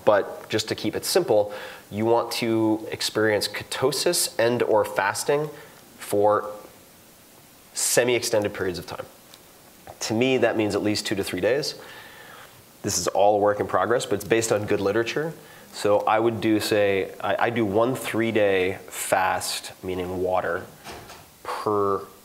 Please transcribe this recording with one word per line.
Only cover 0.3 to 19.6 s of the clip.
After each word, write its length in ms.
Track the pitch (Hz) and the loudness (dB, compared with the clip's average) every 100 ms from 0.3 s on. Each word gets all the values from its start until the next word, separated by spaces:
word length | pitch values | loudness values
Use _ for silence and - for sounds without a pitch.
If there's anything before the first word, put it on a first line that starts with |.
| - - | -6 -6
just 180 | 110 - | -4 -4
to 60 | 104 | -4
keep 200 | 107 95 | -4 -4
it 100 | - | 0
simple, 480 | 190 147 107 104 - - - - | 0 4 2 2 -4 -14 -16 -10
you 140 | 101 113 | -2 2
want 260 | 117 - | 2 0
to 540 | - 117 113 110 110 - | -4 0 2 2 0 -4
experience 560 | - - 110 110 104 - | -6 -4 0 2 2 -2
ketosis 840 | - - - 131 151 175 170 - - | -8 -10 -2 0 0 0 0 -2 0
and 240 | 117 120 | 2 2
or 200 | - 107 | 2 2
fasting 640 | 98 - 98 120 - 147 151 - - - - - | 2 0 -2 0 0 0 -2 -10 -20 -20 -20 -16
for 500 | - 101 104 104 - - - - - - - - - - - - - - | -4 2 4 4 0 -10 -16 -20 -20 -20 -20 -20 -20 -20 -20 -20 -16 -6
semi-extended 800 | - - 123 117 - 110 104 - | -2 2 4 2 2 0 0 -2
periods 240 | 95 85 | -4 -6
of 80 | - | -8
time. 180 | - - - - - - - - - - - | -12 -14 -18 -20 -20 -20 -20 -20 -20 -20 -10
To 140 | - 113 | -2 2
me, 220 | 131 131 | 4 4
that 180 | - 95 | 4 2
means 160 | 104 | 2
at 80 | 95 | 2
least 240 | 101 107 - | 0 0 -2
two 100 | 98 | -4
to 80 | |
three 180 | 95 92 | -4 0
days. 340 | 98 135 151 - - - - - - - - - - - | 2 2 -2 -8 -14 -18 -18 -20 -20 -20 -20 -20 -20 -10
This 160 | 104 95 | -4 -2
is 100 | 90 | -2
all 280 | - 101 107 | 2 4 4
a 40 | |
work 200 | 104 104 | 4 2
in 80 | 95 | 0
progress, 400 | 95 98 123 - | 0 2 0 0
but 80 | 101 | -4
it's 100 | 90 | 0
based 260 | 113 113 | 0 2
on 140 | 107 104 | 0 0
good 160 | 101 | 0
literature. 500 | 98 107 117 147 160 160 - - - | 2 0 0 -2 -4 -8 -16 -20 -18
So 260 | - 104 101 | -4 2 2
I 180 | - 110 | 4 4
would 220 | 117 110 | 2 2
do, 180 | 110 107 | 2 2
say, 520 | - 107 101 98 - - | 2 2 4 2 -2 -4
I, 140 | 101 98 113 | -4 0 0
I 20 | |
do 140 | 117 107 | 0 0
one 280 | 101 120 | 2 0
three-day 840 | 127 - 110 113 110 101 95 92 95 - | -2 -4 -2 0 2 2 2 0 -4 -10
fast, 840 | - - 98 92 92 - - | -8 0 0 2 -2 -4 -8